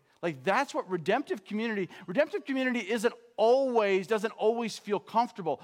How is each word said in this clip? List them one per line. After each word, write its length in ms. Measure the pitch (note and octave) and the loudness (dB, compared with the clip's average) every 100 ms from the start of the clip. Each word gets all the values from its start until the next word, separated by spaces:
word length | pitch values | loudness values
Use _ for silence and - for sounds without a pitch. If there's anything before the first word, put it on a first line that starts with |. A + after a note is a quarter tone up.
| _ - | _ -8
Like, 220 | E3+ C#3 | -6 -4
that's 280 | D3 A3 C#4 | 0 0 0
what 160 | D4+ F3+ | -4 -4
redemptive 560 | F3+ D#3+ A#3+ - C4 | -4 0 0 -2 -8
community, 460 | - G#3+ A3+ G3+ F3 - G3 | -6 -4 -2 -2 -4 -8 -4
redemptive 380 | G#3 D#4 G4+ | 0 0 -2
community 340 | - C4 B3+ A#3+ | -4 -2 0 -2
isn't 340 | F#3 A#3 A#3 - - - | -2 0 0 -2 -8 2
always, 720 | A3 C4 C4 A#3 G3+ G3 F3+ | 4 4 4 2 4 2 0
doesn't 240 | A3 G#3 - | -2 -2 0
always 400 | G#3+ A#3 A3+ - | 0 0 -2 -6
feel 220 | G#3 G3 | -4 -6
comfortable, 600 | - A3 A#3+ - D#3+ C3 | -2 -2 -2 -4 -6 -6